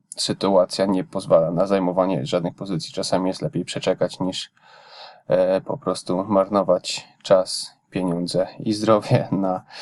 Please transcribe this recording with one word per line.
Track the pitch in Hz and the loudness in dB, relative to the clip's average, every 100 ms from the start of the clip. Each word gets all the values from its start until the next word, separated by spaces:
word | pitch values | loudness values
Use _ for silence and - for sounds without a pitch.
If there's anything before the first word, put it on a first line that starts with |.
| - - | -16 -8
sytuacja | - - 95 95 - - 95 | -6 -2 2 4 4 0 0
nie | 95 | 0
pozwala | 90 98 87 82 82 | -4 -6 2 4 4
na | 85 98 | 0 2
zajmowanie | 98 90 90 92 85 69 | 2 2 2 2 0 0
żadnych | 90 87 | -2 -2
pozycji. | - 95 85 - | -6 -6 -6 -6
Czasami | - 95 92 92 | -6 -2 0 0
jest | 92 | -2
lepiej | 78 82 | -4 -6
przeczekać | 90 - 95 92 90 - | -6 -4 -2 0 -2 -2
niż, | 92 - - _ _ - - - - - - | -6 -6 -10 _ _ -20 -20 -20 -20 -12 -2
e, | 90 92 95 | 2 2 0
po | - - | -2 -6
prostu | 92 90 - 90 | -4 -4 -4 -4
marnować | 95 98 95 101 90 90 - - - _ | 2 2 2 2 2 2 0 -10 -12 _
czas, | - 95 92 - - _ _ | 2 4 2 -6 -10 _ _
pieniądze | 98 90 85 87 90 95 - | -4 -2 -2 -2 -2 -2 -4
i | 110 | -4
zdrowie | 104 107 107 - 123 - | 0 4 2 4 0 2
<laughs> | |
na, | 95 95 92 - - | -2 -2 -4 -8 -16